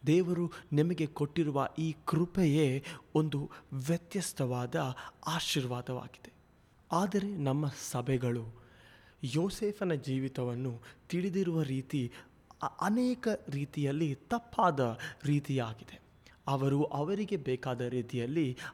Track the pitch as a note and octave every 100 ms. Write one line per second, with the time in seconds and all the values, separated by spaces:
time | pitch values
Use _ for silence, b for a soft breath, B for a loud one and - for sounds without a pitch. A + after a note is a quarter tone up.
0 | C3 E3+ F3 F3 E3+ B - D3 E3 F3
1 | D3 - D3 E3+ D3+ C#3+ B2+ - D#3+ D3
2 | - D#3+ F3 - E3+ D3 C#3+ C3+ B D#3+
3 | - D#3 D#3 C#3 C#3+ B - C3+ C3 E3+
4 | - G3+ - - C3 B2 B2 E3 C3+ B2+
5 | B - D#3 D#3+ - D3+ B2+ B2 B2 B2+
6 | - - - - _ _ _ _ - E3+
7 | F#3+ G3+ G3+ G3 C#3 C#3 D3 - - B2
8 | B2 C3 B2 A#2+ A2+ - B B B B
9 | B B C3 D3 G3 - G#3 G3+ F#3+ D3
10 | C3+ C3 C3 C3 B2 A#2+ C3 A#2 B B
11 | - F3 F#3+ F3+ F3+ E3 C#3 C3+ C3 D3
12 | A#2+ B B _ _ - C#3 - G3 A3+
13 | B3 B3 A3+ G#3+ - C#3+ C#3+ - C#3 C#3+
14 | D#3+ C3+ - A#3+ - - F3+ C#3 A#2+ A2+
15 | B B C#3+ D3 C#3+ C3 A2+ A2 - -
16 | - - - B - C3+ C#3 C#3+ D3+ C#3
17 | D3+ G3+ G3+ F#3+ C3+ B2+ C3+ B2 B2 B2+
18 | A#2 B2 A#2 D#3+ C3+ B2 B